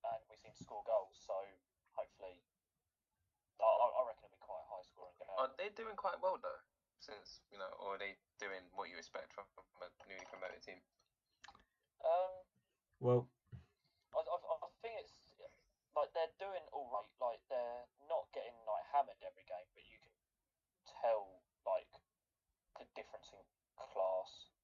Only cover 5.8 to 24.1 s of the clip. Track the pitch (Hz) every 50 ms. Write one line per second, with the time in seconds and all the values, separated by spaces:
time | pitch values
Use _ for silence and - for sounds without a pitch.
5.8 | 226 220 202 190 - 190 175 - 185 185 180 - - - - - - _ _ _
6.8 | _ _ _ _ - - 107 101 95 - - - _ _ 101 101 95 92 - 90
7.8 | 98 101 98 95 101 98 95 _ _ _ _ - 107 101 95 92 90 87 92 98
8.8 | 98 82 90 85 82 - - - - - - 104 98 _ _ - 92 _ _ -
9.8 | 90 87 _ _ 92 95 95 92 92 - - 92 92 90 90 87 - 104 92 90
10.8 | _ _ _ _ _ _ _ _ _ _ _ _ - - - - - _ _ _
11.8 | _ _ _ _ - 160 165 180 185 185 185 185 - _ _ _ _ _ _ _
12.8 | _ _ _ _ 131 123 123 123 123 - _ _ _ _ - - - _ _ _
13.8 | _ _ _ _ _ _ - 156 160 - 170 175 - - 160 160 - - _ _
14.8 | - 233 226 196 - - - - _ _ - - - - - _ _ _ _ _
15.8 | _ _ _ 151 151 - - 170 165 160 - - 190 196 190 170 156 - - 143
16.8 | 135 120 123 123 113 - _ _ 127 120 113 - _ _ 131 123 120 120 120 123
17.8 | 123 - _ _ 139 151 165 - - _ - 139 110 117 120 113 113 110 107 98
18.8 | - - 135 143 139 - - _ - 92 - 95 - - 92 90 92 _ _ -
19.8 | - - - - - - _ _ _ _ _ _ _ _ _ _ _ _ _ _
20.8 | _ - - - - 117 113 107 101 95 92 - _ _ _ _ _ 98 95 90
21.8 | - - - - _ _ _ _ _ _ _ _ _ _ _ _ _ _ _ -
22.8 | - - _ - - - - - - - - 98 95 _ _ _ _ _ _ -
23.8 | - - - 98 95 95